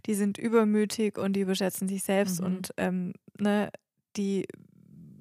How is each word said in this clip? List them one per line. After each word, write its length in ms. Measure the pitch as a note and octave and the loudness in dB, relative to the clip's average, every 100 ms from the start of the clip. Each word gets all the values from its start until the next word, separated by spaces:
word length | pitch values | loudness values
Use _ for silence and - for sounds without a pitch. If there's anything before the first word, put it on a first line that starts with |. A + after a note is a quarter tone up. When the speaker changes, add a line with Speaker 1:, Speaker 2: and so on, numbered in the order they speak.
| - | -4
Speaker 1:
die 80 | |
sind 240 | G3+ G#3 G3 | 0 0 0
übermütig 800 | A#3 A3+ G#3+ G#3+ G#3 - G#3+ - | 2 4 6 4 2 0 -2 0
und 160 | G3 | 0
die 60 | G3 | 0
überschätzen 460 | F#3+ F#3+ F#3+ - F#3+ | 0 0 0 -2 -4
sich 160 | G3 | -4
selbst 360 | - G3 G3+ F3 | 0 2 2 0
Speaker 2:
Mhm. 20 | |
Speaker 1:
und, 320 | F#3 F#3 F#3 - | -2 -2 -4 -4
ähm, 360 | F#3 F#3 F3+ - _ - | -2 -2 -4 -8 _ -2
ne, 320 | G#3 G#3 G3+ - _ _ _ - | 0 2 0 -6 _ _ _ -4
die 300 | G3 G3 - - - _ - - - - | 0 0 -2 -10 -20 _ -20 -20 -20 -20